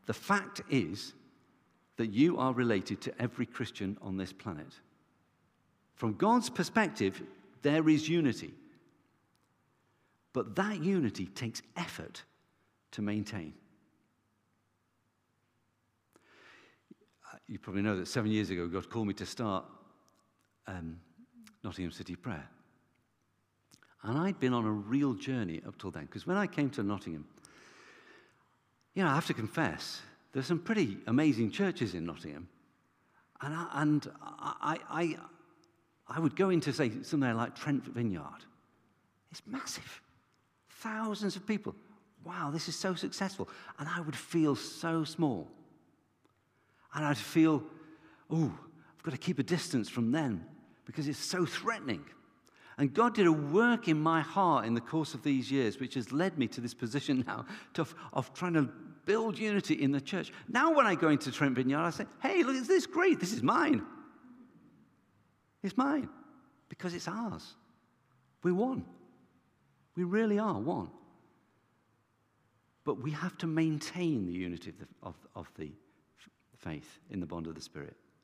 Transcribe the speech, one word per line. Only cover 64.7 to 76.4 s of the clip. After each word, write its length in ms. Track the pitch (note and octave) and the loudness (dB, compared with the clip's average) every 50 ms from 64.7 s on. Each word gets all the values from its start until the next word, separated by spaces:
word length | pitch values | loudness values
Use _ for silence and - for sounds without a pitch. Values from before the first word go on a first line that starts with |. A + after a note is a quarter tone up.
| - - - _ _ _ _ _ _ _ _ _ _ _ _ _ _ _ - | -20 -20 -20 _ _ _ _ _ _ _ _ _ _ _ _ _ _ _ -6
It's 120 | G3 F3+ | -2 2
mine 320 | - C4 C#4 D4 D4 A#3+ - - - - - - - - _ _ _ _ _ | 2 2 4 2 0 -2 -4 -10 -18 -20 -20 -20 -20 -20 _ _ _ _ _
because 260 | - _ - F3+ E3+ | -16 _ -6 -6 -6
it's 140 | F3 - - | -4 -6 -6
ours. 480 | F3+ G#3+ A#3+ G#3+ - D#2+ - - - _ _ _ _ _ _ _ _ _ _ _ _ _ _ _ _ _ - | -4 -4 -4 -4 -6 -8 -12 -16 -20 _ _ _ _ _ _ _ _ _ _ _ _ _ _ _ _ _ 2
We're 100 | F3 F3+ | 2 4
one. 320 | F#3 A3+ B3+ C4 - F2 - - - - - - _ _ _ _ _ _ _ _ _ _ _ _ _ _ _ _ | 4 2 0 0 -4 -6 -8 -14 -20 -20 -20 -20 _ _ _ _ _ _ _ _ _ _ _ _ _ _ _ _
We 80 | F3 F3+ | -4 -2
really 340 | F3 F#3 G#3+ A3+ A3 G#3 G3+ | 2 2 2 4 4 4 2
are 220 | A3 G#3+ E3 G2 | 2 2 0 0
one. 320 | G#2+ C#3+ F3+ C#3 F2+ D#2 - - - - _ _ _ _ _ _ _ _ _ _ _ _ _ _ _ _ _ _ _ _ _ _ _ _ _ _ _ _ _ _ _ _ _ _ _ | 0 -2 -2 -2 -4 -6 -10 -18 -20 -20 _ _ _ _ _ _ _ _ _ _ _ _ _ _ _ _ _ _ _ _ _ _ _ _ _ _ _ _ _ _ _ _ _ _ _
But 160 | D3+ C#3 - | -4 -4 -2
we 80 | - D3+ | -2 -6
have 260 | D3+ D3 E3 F3+ - - | -4 -4 -6 -8 -6 -4
to 100 | - E3 | -4 -2
maintain 800 | D#3 D#3+ D#3+ D#3+ D#3 D3 - - - F3+ F3+ E3 D3+ A#2 F#2+ | 2 2 2 2 2 0 -4 -6 -6 -2 0 0 0 0 0
the 60 | F2 | -2
unity 380 | F2 F#2 F#2 F2 F2 E2+ - - | -4 -4 -4 -4 -6 -8 -10 -14
of 80 | D#2+ - | -14 -16
the, 80 | E2 - - _ | -18 -20 -20 _
of, 140 | - F#2+ E2+ - - - _ | -14 -14 -14 -14 -20 -16 _
of 160 | - F2 - _ | -14 -14 -14 _
the 160 | - E2 D2 - - _ _ _ _ _ _ _ _ | -12 -12 -12 -12 -18 _ _ _ _ _ _ _ _
f-, 100 | - - _ _ | -20 -20 _ _